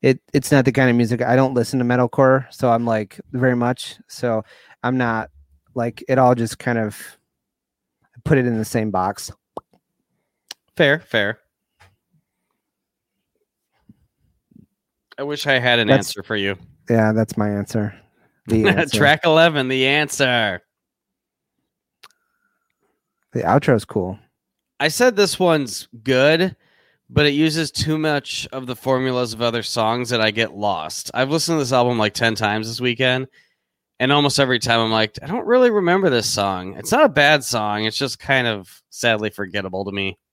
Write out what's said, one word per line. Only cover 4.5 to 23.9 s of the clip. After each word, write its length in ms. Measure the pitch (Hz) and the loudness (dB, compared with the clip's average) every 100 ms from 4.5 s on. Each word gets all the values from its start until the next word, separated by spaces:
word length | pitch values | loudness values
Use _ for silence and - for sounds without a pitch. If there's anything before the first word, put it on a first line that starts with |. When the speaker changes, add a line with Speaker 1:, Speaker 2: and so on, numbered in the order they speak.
| - _ _ | -20 _ _
Speaker 1:
I'm 160 | 120 127 | -4 -2
not, 320 | 120 113 110 _ _ _ _ | -2 -2 -6 _ _ _ _
like, 300 | - 117 - - | -6 -6 -8 -2
it 100 | 131 | 2
all 160 | 127 | 4
just 240 | 123 113 - | 4 0 -4
kind 200 | - 117 | -4 -2
of 240 | 107 107 - - _ _ _ _ _ _ _ _ _ - | -4 -8 -18 -20 _ _ _ _ _ _ _ _ _ -12
put 120 | - 143 | 0 2
it 80 | 123 | 2
in 120 | 113 | -2
the 60 | |
same 260 | 110 120 110 | -4 -4 -2
box. 400 | 95 92 101 - - _ - _ _ _ _ _ _ _ _ _ - _ - | -2 -4 -6 -12 -18 _ -20 _ _ _ _ _ _ _ _ _ -20 _ 0
Speaker 2:
Fair, 240 | 151 151 | 2 2
fair. 380 | - 113 101 117 _ _ _ _ _ _ _ _ _ _ _ _ _ _ _ _ _ _ _ _ _ _ _ _ _ - _ _ _ _ _ _ _ _ _ _ _ - | -2 -2 -2 -6 _ _ _ _ _ _ _ _ _ _ _ _ _ _ _ _ _ _ _ _ _ _ _ _ _ -20 _ _ _ _ _ _ _ _ _ _ _ -12
I 40 | |
wish 240 | 143 147 147 | -8 -6 0
I 120 | 135 | 2
had 200 | 123 120 | 4 2
an 100 | 110 | 4
Speaker 1:
That's 200 | 135 95 | 4 2
Speaker 2:
answer 140 | - | -10
for 140 | 95 110 | -6 -2
you. 200 | 98 98 - _ - | -2 -4 -10 _ -2
Speaker 1:
Yeah, 220 | 113 110 | 2 2
that's 240 | 110 110 - | 2 -2 -2
my 120 | 104 | -4
answer. 440 | 104 101 113 104 - | -4 -4 -4 -6 -8
Speaker 2:
<laughs> 40 | _ _ _ _ - | _ _ _ _ -2
Speaker 1:
The 160 | 110 110 | 2 2
answer. 300 | - 156 110 | 2 0 2
Speaker 2:
Track 260 | 143 156 | 2 2
eleven, 420 | 170 160 170 151 127 | 4 4 4 2 -2
the 200 | 131 131 | 0 2
answer. 720 | 147 151 - 135 120 110 90 _ _ _ _ _ _ _ _ _ _ _ _ _ _ - _ _ _ _ _ _ _ _ _ _ _ _ | 0 -2 -2 0 0 0 -4 _ _ _ _ _ _ _ _ _ _ _ _ _ _ -20 _ _ _ _ _ _ _ _ _ _ _ _
Speaker 1:
The 120 | 120 | -6
outro's 400 | 82 170 - 120 | 2 2 4 0
cool. 360 | - | 0